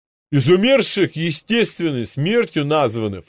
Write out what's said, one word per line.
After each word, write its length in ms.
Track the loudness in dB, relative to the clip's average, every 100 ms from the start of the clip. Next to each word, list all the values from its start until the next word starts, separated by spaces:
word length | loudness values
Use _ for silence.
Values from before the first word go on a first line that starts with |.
| _ _ _
Из 160 | 0 4
умерших 680 | 4 4 2 2 0 -2 -2
естественной 920 | -6 -6 -2 -2 -2 -2 -4 -4 -6
смертью 580 | -4 -2 0 -2 -2
названы 560 | 0 0 0 -2 -6 -6